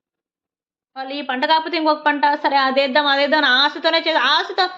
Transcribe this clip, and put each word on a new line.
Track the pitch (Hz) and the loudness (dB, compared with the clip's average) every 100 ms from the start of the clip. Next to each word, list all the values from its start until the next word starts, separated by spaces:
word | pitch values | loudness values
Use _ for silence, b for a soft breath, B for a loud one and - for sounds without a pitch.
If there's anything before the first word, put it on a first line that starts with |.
| _ _ _ _ _ _ _ _ _ 269 | _ _ _ _ _ _ _ _ _ -14
వాళ్ళు | 269 | -10
ఈ | 285 | -8
పంట | 262 254 302 | -6 -2 2
కాకపోతే | 320 320 330 | 0 0 -2
ఇంకొక | 302 302 | 0 0
పంట, | 294 285 294 294 | 0 0 0 0
సరే | 294 277 | 0 2
అదేద్దాం | 262 262 277 302 285 | 2 0 2 0 2
అదేద్దాం | 277 285 311 | 0 2 2
అని | 277 254 | 2 2
ఆశతోనే | 294 294 330 330 | 0 0 -2 0
చే-, | 330 311 254 | 0 0 2
ఆశతో, | 320 359 370 370 | 0 -2 -2 -4